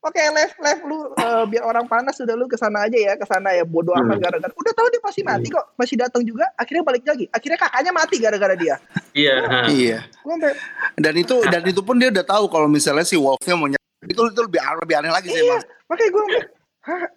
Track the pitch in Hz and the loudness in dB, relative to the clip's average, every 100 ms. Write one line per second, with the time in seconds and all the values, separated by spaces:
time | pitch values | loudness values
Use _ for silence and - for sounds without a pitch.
0 | 311 339 302 302 302 - 294 311 302 311 | -2 0 2 2 0 0 -2 -2 -4 -8
1 | 294 269 233 233 220 226 233 233 240 226 | -6 -4 0 0 0 -2 0 -2 0 0
2 | 262 - 240 226 247 233 220 208 208 240 | 0 -4 -4 -2 -2 -2 -2 0 0 2
3 | 202 202 202 185 196 180 170 165 170 175 | 2 0 0 0 2 0 2 0 2 2
4 | - - 175 175 180 - 453 440 480 480 | 2 2 0 -2 -6 -4 -4 2 2 2
5 | 415 403 359 208 - 339 - - 247 233 | -4 -6 -2 -2 -2 -4 -4 -4 -2 0
6 | 247 247 240 233 359 - - 330 311 247 | 0 0 -2 -2 -4 -2 -4 -2 0 -2
7 | 254 294 196 233 285 - 339 247 330 359 | 0 -4 -2 -6 -4 -2 0 0 0 0
8 | 311 311 220 208 196 185 165 135 _ - | 0 0 0 2 0 2 0 -2 _ -10
9 | - 143 143 131 120 127 117 143 120 113 | -6 0 4 4 2 2 2 2 2 0
10 | - _ 277 339 311 277 - - - - | -8 _ -8 -2 -2 -4 -10 -6 -6 0
11 | 156 156 175 254 175 170 175 185 196 247 | 0 0 2 2 4 2 0 -2 0 2
12 | 254 196 175 202 202 160 151 147 151 143 | 4 2 0 0 2 2 4 4 2 0
13 | 175 180 135 131 - 175 147 139 _ _ | 2 2 2 0 0 0 0 -4 _ _
14 | - - 233 208 226 170 135 160 160 156 | -8 -2 0 0 -2 -2 -2 -6 -2 -2
15 | 156 170 185 494 480 494 - - _ 339 | 0 -4 -2 0 2 0 -4 -20 _ 0
16 | 440 381 415 466 - _ _ _ - 359 | 0 0 0 -2 -4 _ _ _ -10 -8
17 | 349 | -8